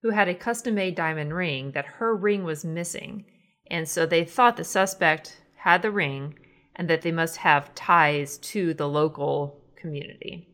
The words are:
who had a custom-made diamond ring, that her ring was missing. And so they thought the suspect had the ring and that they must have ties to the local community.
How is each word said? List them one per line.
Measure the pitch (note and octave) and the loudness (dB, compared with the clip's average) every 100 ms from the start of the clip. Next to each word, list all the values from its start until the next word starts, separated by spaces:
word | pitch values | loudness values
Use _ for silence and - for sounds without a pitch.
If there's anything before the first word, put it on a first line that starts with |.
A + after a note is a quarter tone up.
who | A3+ | 0
had | G#3 F#3+ | 2 2
a | |
custom-made | F3 A#3 A#3 A#3+ G#3 F#3+ | 0 -4 -4 -2 0 0
diamond | E3+ D#3+ D#3 D3 | 0 -2 -2 -4
ring, | E3+ F3+ C3+ C3+ | -4 -2 -4 -6
that | C#3 | -6
her | - - A3+ | -8 -4 -2
ring | G#3+ G#3 G3+ | 0 2 0
was | F3 D#3 | -2 -6
missing. | E3 E3 E3+ - - G#3 - _ _ _ _ | -6 -6 -6 -8 -12 -14 -18 _ _ _ _
And | E3+ D#3+ | -6 -4
so | - E3 | 0 2
they | E3+ | 2
thought | E3+ - A#3+ A#3 | 2 4 4 4
the | |
suspect | - F#3+ F#3+ - E3 D#3 - - _ _ | -2 0 0 2 2 2 -4 -20 _ _
had | F3+ F3+ | 4 4
the | G#3+ | 2
ring | G3+ D3 C3+ C#3+ - _ _ _ - | -2 -2 -4 -8 -12 _ _ _ -6
and | F3 | 0
that | D#3+ | 0
they | E3+ | 0
must | E3 E3 - | 0 -2 0
have | E3+ C#3+ C#3 | 4 4 2
ties | - - E3+ D3+ D3 C#3 - | -6 4 6 6 2 -4 -10
to | - G#3+ F3 | -8 -2 -2
the | D#3 D3 | -2 0
local | D3 D#3 D3 C#3+ C#3+ C#3+ - _ - | 2 2 0 -2 -2 -4 -8 _ -14
community. | E3 D3 - - - E3+ - | -10 -10 -10 -14 -12 -12 -16